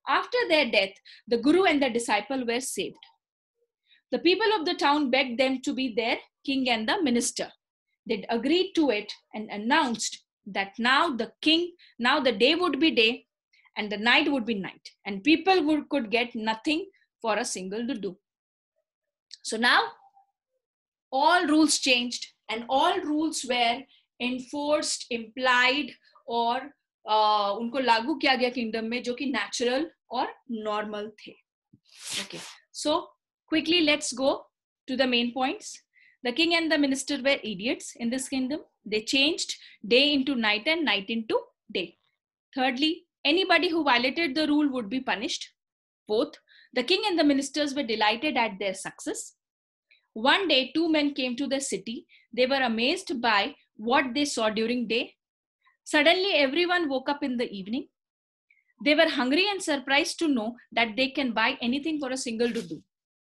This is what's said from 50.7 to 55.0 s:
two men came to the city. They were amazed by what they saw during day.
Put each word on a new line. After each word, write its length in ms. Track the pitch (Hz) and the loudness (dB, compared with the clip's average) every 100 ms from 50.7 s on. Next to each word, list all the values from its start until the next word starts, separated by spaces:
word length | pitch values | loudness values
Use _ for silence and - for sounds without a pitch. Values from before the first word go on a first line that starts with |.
two 140 | 320 330 | 0 0
men 240 | 311 285 | 2 0
came 220 | 285 254 240 | -2 -4 -4
to 100 | 277 | -4
the 140 | 269 | -4
city. 460 | 277 214 226 254 - _ _ | -4 -6 -8 -12 -14 _ _
They 140 | 233 254 | -2 0
were 160 | 269 | 2
amazed 580 | 254 220 247 349 - 262 | 0 0 0 -2 -4 -2
by 340 | 233 208 226 - _ - | 2 2 0 -6 _ -10
what 360 | 220 277 269 | 0 0 2
they 100 | 233 | -2
saw 260 | 285 - 220 | -2 0 -2
during 380 | 214 226 247 214 | 0 -2 -2 -2
day. 260 | 220 | -2